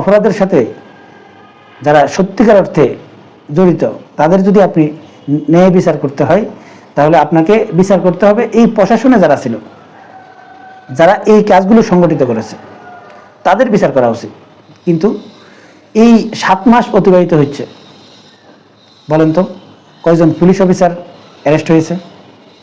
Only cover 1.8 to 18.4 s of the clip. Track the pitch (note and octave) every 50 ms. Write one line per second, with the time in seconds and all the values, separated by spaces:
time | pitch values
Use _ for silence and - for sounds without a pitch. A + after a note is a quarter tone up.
1.8 | B2+ D3 D#3 D3 C#3 C3+ - - F#3 - - - G#3 A3+ G#3 F#3+ E3+ - - D#3+
2.8 | C3+ A2+ - - - - - - - - _ - _ - D3 F3 F#3+ F3 D#3 -
3.8 | C3 A2 - - - _ - - D3 D#3+ F#3+ G3 F#3+ G3+ F#3 G#3 F3+ - - E3
4.8 | D3+ D3+ - - - - - - - C#3 D3 D3+ - D3 E3 F3 F#3 F#3+ F3+ F3+
5.8 | - F3 D3+ C#3+ C#3+ C3+ - - C#3+ A#2+ F3 G#3 A3 - - - - - - -
6.8 | - _ - C#3+ C#3+ D#3 E3+ D3+ D3 D3 E3 D#3+ D#3+ F3+ G#3+ A3 - - E3 F3+
7.8 | F#3+ G3+ G3 E3+ F3 F3+ E3+ - G#3 G3+ G#3 A#3+ A3+ - - A3+ A#3 F#3 - G#3+
8.8 | F#3+ G#3 A#3 A3 - C4 B3 G3+ E3+ D3 C3+ - - A#2+ A2+ G#2+ - - - -
9.8 | - - - - - - - - - - - - - - - - - - - -
10.8 | - - C3 C3+ E3 F#3 G#3+ - - A3 G#3+ G#3 G3 G3+ F#3 F#3+ F#3+ F#3+ A3+ A3+
11.8 | - - F3+ F3+ F3 D#3+ D#3 C#3+ C3 A#2+ A2 A2 - - - - - - - -
12.8 | - - - - - - - - - - _ _ - E3+ F#3+ G#3+ C4 - - F3
13.8 | F3+ D3 C3 C3 B2 A#2 A2 - - - - - - _ _ _ _ _ - _
14.8 | - F3+ E3 D#3 F#3+ A3+ - - - - - - - - - - - - _ _
15.8 | _ _ - G#3+ A3+ A#3 A#3 G#3 E3+ - - - - - - - - B3 A#3 A#3+
16.8 | - - A3 F#3+ - G3 F3+ F3+ F3 - E3+ D3+ C#3 C#3+ - - A#2 - - -
17.8 | - - - - - _ _ _ _ _ _ _